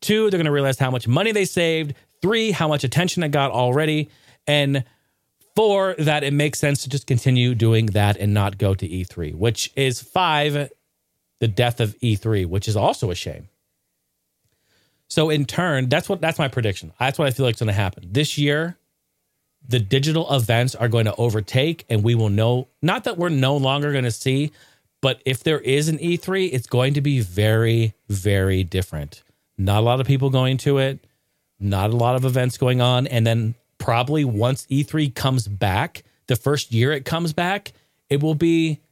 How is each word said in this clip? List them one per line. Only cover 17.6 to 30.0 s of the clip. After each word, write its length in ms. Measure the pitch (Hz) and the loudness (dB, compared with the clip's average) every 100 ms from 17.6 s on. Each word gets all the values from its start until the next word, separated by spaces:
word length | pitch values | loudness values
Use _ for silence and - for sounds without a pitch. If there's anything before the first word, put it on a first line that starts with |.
| 110 | 0
happen. 340 | 101 98 - 87 | 0 -2 -4 -6
This 280 | 110 151 - | -2 -2 0
year, 360 | 147 147 165 175 _ _ _ _ _ _ _ _ - | 0 0 -4 -8 _ _ _ _ _ _ _ _ -2
the 120 | 123 | -2
digital 540 | 98 135 143 160 165 | 2 2 2 0 0
events 400 | 135 113 117 127 | 0 2 2 2
are 140 | - 120 | 0 0
going 180 | 117 107 | 2 0
to 100 | 101 | 0
overtake, 680 | 117 107 98 127 151 165 - | -2 -2 -2 0 0 -4 -2
and 120 | 110 | 0
we 120 | 110 117 | 2 2
will 140 | 107 | 2
know, 400 | 101 113 123 135 _ | 2 2 0 -4 _
not 220 | 156 226 | -2 -2
that 160 | 240 180 | -4 -4
we're 100 | 175 | -2
no 260 | 143 131 143 | 2 2 2
longer 380 | 135 143 147 | 0 0 -2
gonna 160 | 143 123 | -2 -2
see, 420 | 113 135 131 151 - - _ _ _ | -2 -2 0 -2 -6 -20 _ _ _
but 220 | 135 127 - | -2 -2 -4
if 160 | 127 | -2
there 160 | 165 151 | -2 -2
is 300 | - 139 151 | 0 0 0
an 100 | 156 | -2
E 180 | 170 170 | -2 -4
three, 300 | - 190 185 | -4 -4 -2
it's 180 | 127 - | -4 -4
going 300 | 123 131 143 | -2 0 0
to 60 | |
be 180 | 143 135 | 0 0
very, 720 | 98 90 110 110 113 117 110 - _ | -2 0 2 2 2 2 0 -4 _
very 540 | 101 101 98 95 95 | -4 0 0 2 0
different. 580 | 90 92 90 78 71 - _ _ _ - | 0 -2 -4 -6 -10 -14 _ _ _ -4
Not 220 | 95 101 | 0 2
a 40 | 113 | 2
lot 140 | |
of 80 | 127 | 2